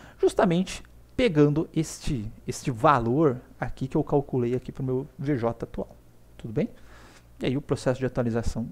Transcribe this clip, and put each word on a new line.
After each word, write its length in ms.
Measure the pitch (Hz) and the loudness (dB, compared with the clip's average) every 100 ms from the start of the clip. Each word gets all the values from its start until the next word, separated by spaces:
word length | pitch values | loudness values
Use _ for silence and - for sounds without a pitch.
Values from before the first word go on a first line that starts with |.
| - - | -20 0
Justamente 640 | 381 - 208 170 190 - - - - - | 0 4 2 2 0 -6 -14 -20 -8 0
pegando 520 | 247 151 147 147 170 | 2 6 6 4 0
este, 560 | - 156 - - 139 104 - - | -2 -4 -6 -4 -4 -6 -10 -10
este 240 | - - | -8 -6
valor 720 | 117 151 139 117 135 160 123 - - | 2 4 4 4 2 2 2 -6 -8
aqui 300 | 127 - 131 | -8 -6 -2
que 80 | 165 | -2
eu 80 | |
calculei 500 | 143 147 139 135 117 | 0 0 0 -2 0
aqui 160 | 123 - | -2 -6
pro 140 | - | -8
meu 240 | 131 127 143 - | -4 -4 -6 -6
V 200 | 143 139 | -4 -2
J 260 | 113 117 | -2 -4
atual. 320 | 120 - - - - - - - | -8 -8 -10 -14 -20 -20 -20 -16
Tudo 180 | - | -8
bem? 160 | 110 220 - - - - - - - | -4 -4 -6 -20 -20 -20 -20 -20 -8
E 60 | - | -4
aí 100 | 127 | -4
o 60 | |
processo 380 | - 131 - 127 | -2 -2 0 -2
de 60 | 127 | -2
atualização 640 | - 120 117 113 - 113 | -2 -2 -2 -2 -4 -6